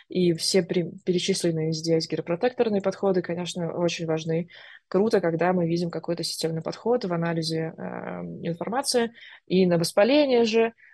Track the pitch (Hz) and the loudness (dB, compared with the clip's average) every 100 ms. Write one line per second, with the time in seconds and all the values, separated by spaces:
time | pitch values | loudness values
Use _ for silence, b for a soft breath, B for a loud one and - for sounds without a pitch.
0 | B - 175 165 - 190 185 175 165 - | B 0 2 2 2 2 2 0 -2 -6
1 | - 180 185 190 175 160 160 160 165 160 | -2 0 0 0 0 0 -2 -2 0 0
2 | 165 156 165 170 247 - 226 202 190 190 | 0 -4 -4 -2 0 0 0 0 -2 0
3 | 196 185 175 175 170 180 165 - 175 170 | 0 0 0 -4 -6 -4 -4 0 -2 -2
4 | 165 160 160 165 175 B B B - 185 | -4 -2 0 -2 -4 B B B -2 0
5 | 220 202 175 165 175 185 165 170 175 160 | 2 2 2 2 2 2 2 0 -2 -4
6 | 170 170 165 - 160 160 - - 220 240 | -6 -6 -6 -4 -4 -4 -6 -4 0 0
7 | 190 170 170 165 160 160 160 - - - | 0 -2 -2 -2 -2 -4 -4 -8 -10 -8
8 | - 180 175 165 170 170 185 247 277 247 | -8 -10 -10 -8 -6 -6 -4 -4 0 0
9 | 233 B B B - 185 185 170 170 - | 0 B B B 0 2 4 4 2 4
10 | 208 294 277 240 233 226 226 - b | 6 6 6 4 4 4 2 -2 b